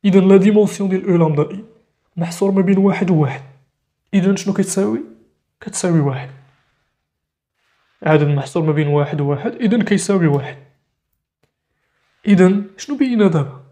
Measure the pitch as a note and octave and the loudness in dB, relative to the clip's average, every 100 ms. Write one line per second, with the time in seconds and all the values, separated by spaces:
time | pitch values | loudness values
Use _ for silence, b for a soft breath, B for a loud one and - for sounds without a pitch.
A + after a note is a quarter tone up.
0 | G3+ F#3+ F#3+ G3 G3 G#3+ G#3 - G3 F#3+ | 4 4 6 6 6 2 0 -2 -4 -4
1 | F#3 F3 D#3+ D3 C#3+ G3 - _ _ _ | 0 2 2 0 -4 -6 -18 _ _ _
2 | _ - E3+ - G3 G3 F#3 G3 G3 - | _ -8 -8 -4 -2 0 0 2 2 0
3 | F#3 E3 C#3 - - _ _ _ _ _ | 0 0 0 -4 -16 _ _ _ _ _
4 | _ G3 F#3 F#3+ G3 G3 F#3 - G#3 A3+ | _ 0 0 -2 -4 -2 -2 -2 -2 -4
5 | - - _ _ _ _ - - F#3 E3 | -8 -20 _ _ _ _ -14 -6 0 0
6 | C#3 C3+ - - _ _ _ _ _ _ | 0 -4 -12 -20 _ _ _ _ _ _
7 | _ _ _ _ _ _ _ _ _ _ | _ _ _ _ _ _ _ _ _ _
8 | D#3 D#3 D3 C#3+ C3+ F3 D#3 D3+ D3 D3 | 0 2 2 -2 -4 -4 -2 0 0 0
9 | C#3+ C#3+ C#3+ C#3 A3+ - A3+ A#3 - G3+ | -2 -4 -4 -4 -6 -4 -2 0 0 -2
10 | - G3 E3 C#3+ B2+ - _ _ _ _ | 0 0 2 0 -4 -16 _ _ _ _
11 | _ _ _ _ _ _ _ _ _ _ | _ _ _ _ _ _ _ _ _ _
12 | _ _ - G3 F3+ G3+ G3+ - - C#4 | _ _ 2 4 6 4 -4 -16 -10 -4
13 | C4 A#3+ G3+ E3 C3+ - - | -2 2 2 0 -4 -10 -20